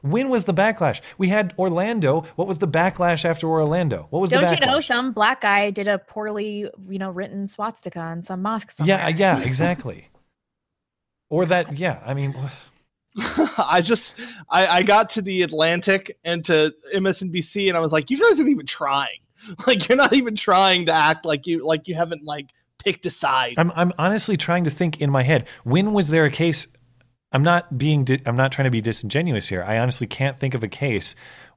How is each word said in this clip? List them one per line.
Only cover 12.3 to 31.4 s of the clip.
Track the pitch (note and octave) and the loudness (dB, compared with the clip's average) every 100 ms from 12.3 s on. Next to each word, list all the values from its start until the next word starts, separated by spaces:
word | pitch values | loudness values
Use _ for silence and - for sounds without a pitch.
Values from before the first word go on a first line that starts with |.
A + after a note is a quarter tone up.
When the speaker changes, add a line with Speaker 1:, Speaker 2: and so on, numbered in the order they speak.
| C3 C3+ - - _ _ _ _ - | -6 -10 -12 -20 _ _ _ _ -6
Speaker 3:
<laughs> | A3+ - D#4 - | -4 0 0 0
I | D3 F3 | 2 2
just, | E3+ A3+ - - A#3 G#3 D#3 | 2 0 -2 -8 -16 -18 0
I, | F3 F#3 | 2 4
I | F3+ | 4
got | G3 G#3 A3 | 6 4 4
to | A3+ | -2
The | F#3+ F#3 | -2 0
Atlantic | F3 D#3 D#3+ F3 G3 F#3+ - - | 0 2 2 2 2 0 -2 -10
and | E3 E3+ | -4 -2
to | D#3+ D#3 D#3 - - | 2 4 2 -2 -6
M | F#3+ F#3+ | -2 0
S | F3+ | -2
N | F#3 | -4
B | F3 | -4
C, | D#3+ G3+ G3 | -4 0 0
and | E3+ | 2
I | |
was | D#3+ | 2
like, | D#3 C#3 | 0 0
"You | C4+ | 2
guys | A4+ D#4 | 4 4
aren't | C#4+ | 2
even | B3 C#3+ | 0 -2
trying. | - C#3+ C#3 B2+ - _ _ | -6 -2 0 -2 -8 _ _
<laughs> | A3 F3 B3+ | -18 -4 0
Like, | A3+ - | 0 2
you're | B3+ | 4
not | C4+ | 4
even | C#4 A#3+ G#3+ | 4 2 -2
trying | - F#3 G3 F3+ E3 | 2 4 6 4 2
to | |
act | D#3+ D3+ D#3+ E3 | 4 4 2 -2
like | D3+ E3+ | -2 -2
you, | E3 C#3+ | -2 0
like, | D#3+ E3+ | -2 -2
you | |
haven't, | E3 E3+ D#3+ | -4 -4 -4
like, | D3+ D3 C#3+ _ _ - | -10 -10 -12 _ _ -6
picked | G3+ - F3 | -4 -4 -4
a | |
side." | - C#3 C3 B2 B2 | -2 0 0 0 0
Speaker 1:
I'm, | E3+ E3 | 0 0
I'm | F3 F3 | -2 0
honestly | F3 G#3+ - E3+ | 0 0 -2 -2
trying | - F3 | 0 -2
to | E3 | -2
think | - F3 D3+ | -2 -4 -2
in | C#3+ | 0
my | C#3 | 0
head, | B2+ D3 - - | 2 0 -2 -10
when | A#2+ D#3 G#3 | -2 0 2
was | G#3 D3+ | 0 2
there | D#3+ | 2
a | D3+ | 2
case, | - E3 D#3 - _ _ _ _ _ _ | 2 0 0 -6 _ _ _ _ _ _
I'm | C3 | 0
not | E3 F3 - B2+ | 4 2 0 -2
being | D3 D3+ | 0 2
di-, | B2+ C3 | 2 0
I'm | A#2 A#2+ | 0 0
not | C3+ | 0
trying | C#3 | 0
to | C3+ | 0
be | A#2 | 0
disingenuous | A2+ A2 G#2 C#3+ F3 A2 - | -2 -4 -2 -2 0 -2 -2
here. | F#2 | -4
I | F#2 A2 | -2 0
honestly | B2 A#2+ A#2+ | 0 -2 -6
can't | - C#3 C3 | -4 -4 -2
think | C3+ | -4
of | B2+ | -4
a | A2 | -6
case | - C#3 G#2 - - - - | -4 -2 -2 -4 -8 -16 -20